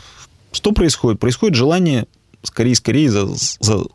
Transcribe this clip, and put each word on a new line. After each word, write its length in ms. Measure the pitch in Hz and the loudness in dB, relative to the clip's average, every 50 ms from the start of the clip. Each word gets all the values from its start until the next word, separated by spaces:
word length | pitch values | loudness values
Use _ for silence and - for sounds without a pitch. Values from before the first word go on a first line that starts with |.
| - - - - - - _ _ _ _ | -20 -20 -20 -20 -20 -20 _ _ _ _
что 200 | - - - 208 | -10 -4 -2 0
происходит? 480 | 214 - 185 156 - - - 120 104 - | 2 2 2 0 0 0 0 0 0 0
Происходит 360 | - 127 123 - 226 214 156 | 0 -2 0 0 0 0 2
желание 500 | 117 127 151 170 185 180 165 135 110 - - _ _ _ _ _ _ - | 2 2 2 2 2 2 0 0 -2 -4 -6 _ _ _ _ _ _ -16
скорее, 320 | - - - 117 127 123 | -8 -4 -2 0 0 0
скорее 340 | - - 113 110 143 156 135 | 0 0 0 2 2 2 2
за-, 180 | 101 101 98 98 87 - - - - - | 2 0 -2 -2 -4 -6 -6 -8 -6 -4
за-, 260 | - 104 107 92 - - | -2 0 0 0 -2 -6